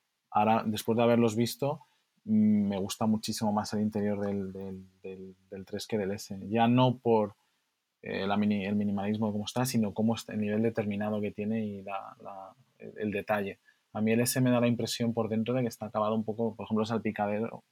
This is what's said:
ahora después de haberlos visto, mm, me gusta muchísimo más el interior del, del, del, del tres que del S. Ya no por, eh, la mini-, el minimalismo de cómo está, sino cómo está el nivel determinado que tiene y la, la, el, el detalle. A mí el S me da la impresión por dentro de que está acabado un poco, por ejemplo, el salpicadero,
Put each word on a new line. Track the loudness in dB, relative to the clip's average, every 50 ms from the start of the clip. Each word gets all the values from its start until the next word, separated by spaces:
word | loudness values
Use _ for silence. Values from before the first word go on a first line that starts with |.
| _ _ _ _ _ -2
ahora | 2 4 4 6 4 4 2
después | 0 -4 -2 0 0 2
de | 4 6
haberlos | 6 6 6 4 4 4
visto, | 2 0 0 0 -2 -2 -4 -4 -4 -10 _ _ _ _ _ _ _ -2
mm, | 2 4 4 6 6 6 4 2 2
me | 0 -2
gusta | -2 -4 -4 -2 0
muchísimo | 0 0 0 -2 -4 -4 -2 -2 0
más | 0 -2 -2 -2 -2
el | -2
interior | 0 0 0 0 0 0 0 -2
del, | -2 -2 -2 -4 -4 -6
del, | -8 -10 -10 -10 -12 -12 -14 -18 _ _
del, | -16 -14 -14 -14 -14 -16 -18 _ _ -16
del | -14 -14 -12
tres | -10 -10 -10 -6
que | -4 -2
del | -2 -2 -2
S. | -4 -6 -8 -10 -12 -10 -6 -2
Ya | 2 4 4
no | 6 6 6 4 4 2
por, | 2 2 2 2 2 2 0 -4 _ _ _ _ _ _ _ _ _ _ _ _ _
eh, | -10 -6 -4 -2 -2
la | 0 2
mini-, | 2 2 2 2 2 0
el | -2 -2
minimalismo | -2 -2 -2 -2 -2 -2 -2 -2 0 0
de | -2 -2
cómo | -4 -4
está, | -4 -4 -2 -2
sino | 0 2 0 0 0 0
cómo | 0 0 2 0
está | 0 -4 -6 -4
el | -4
nivel | -2 0 2 2 2
determinado | 0 0 0 -2 -2 -2 -2 -2 -2 -2 -2
que | -2 -4
tiene | -4 -4 -4 -2 -2 -2 -2
y | -4 -6 -8 -8
la, | -8 -8 -8 -8 -10 -16 -16 -16
la, | -14 -14 -14 -14 -16 -18 _ _ _ _ -18
el, | -18 -14 -8
el | -6 -4 -2
detalle. | -2 -2 -2 0 0 0 -2 -4 -8 -12 _ _ _ _ _ _ -6
A | -2
mí | 2 2
el | 4 4
S | 2 2 2 2
me | 4 4
da | 4 4
la | 4
impresión | 2 2 0 -2 -4 -2 -2 -2 0 0
por | 0 0 0
dentro | 0 0 0 0 0
de | 0
que | -2
está | -2 -4 -6 -8
acabado | -4 -2 0 0 0 0
un | 0 -2
poco, | -2 -2 -2 -2 -2 -4
por | -6 -6
ejemplo, | -2 0 0
el | 0
salpicadero, | 0 0 -2 -2 -2 -2 -2 -2 0 0 -2 -2 -4 -6 -10 -16 _